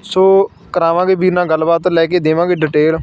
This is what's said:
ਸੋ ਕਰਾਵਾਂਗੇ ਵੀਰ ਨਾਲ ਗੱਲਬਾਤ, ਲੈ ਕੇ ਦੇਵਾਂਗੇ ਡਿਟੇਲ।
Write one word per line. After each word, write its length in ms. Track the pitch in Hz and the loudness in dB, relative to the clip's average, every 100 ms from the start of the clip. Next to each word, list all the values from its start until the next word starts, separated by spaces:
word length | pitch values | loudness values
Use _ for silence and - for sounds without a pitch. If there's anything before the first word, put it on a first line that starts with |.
ਸੋ 480 | - 185 190 190 196 - - | -6 0 4 4 0 -6 -8
ਕਰਾਵਾਂਗੇ 420 | 185 165 170 185 | -4 -2 0 -2
ਵੀਰ 180 | 190 180 | 0 0
ਨਾਲ 140 | 175 175 | 0 0
ਗੱਲਬਾਤ, 420 | 160 156 170 175 | -2 0 0 0
ਲੈ 180 | 170 165 | 0 0
ਕੇ 120 | 175 | 0
ਦੇਵਾਂਗੇ 360 | 156 160 180 | 0 0 0
ਡਿਟੇਲ। 440 | 175 156 147 156 160 | -2 0 0 0 -2